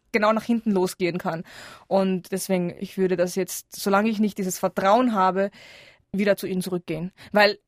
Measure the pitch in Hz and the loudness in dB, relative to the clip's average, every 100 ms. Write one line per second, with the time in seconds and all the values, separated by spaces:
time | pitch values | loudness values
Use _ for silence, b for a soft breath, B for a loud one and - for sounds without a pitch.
0 | _ 226 214 220 - 233 220 190 185 - | _ 0 2 2 0 -2 0 2 0 0
1 | 175 175 185 165 B B B B - 196 | -2 -2 -4 -6 B B B B -2 0
2 | 190 185 - 190 - 185 175 - 190 - | 2 0 -4 -6 -2 0 -2 -6 -8 -2
3 | 185 180 180 190 180 - - - 202 220 | 0 0 0 -2 -4 -8 -14 -6 0 2
4 | 220 208 214 - 185 - 185 - 190 226 | 2 0 -2 -2 -6 -4 -4 0 2 4
5 | 254 208 185 185 202 B B B B B | 4 2 2 2 -2 B B B B B
6 | _ 190 208 190 190 185 180 175 - 160 | _ 0 0 0 -2 -4 -4 -6 -6 -8
7 | 180 B B 208 202 202 | -8 B B 4 4 2